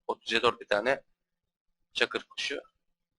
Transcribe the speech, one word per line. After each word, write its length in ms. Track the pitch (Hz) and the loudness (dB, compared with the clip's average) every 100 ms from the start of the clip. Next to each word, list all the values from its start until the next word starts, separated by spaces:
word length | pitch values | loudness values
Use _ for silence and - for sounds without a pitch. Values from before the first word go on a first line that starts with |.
| - | -8
otuz 240 | 113 - | -8 -2
yedi 160 | 113 117 | 2 2
or 120 | 113 | 2
bir 80 | 127 | 0
tane 360 | 104 120 135 - _ _ _ _ _ _ _ _ | 0 0 -2 -6 _ _ _ _ _ _ _ _
çakır 300 | - 117 113 | -2 -2 -2
kuşu. 380 | - - - 143 - _ _ _ _ | -10 -8 -8 -8 -12 _ _ _ _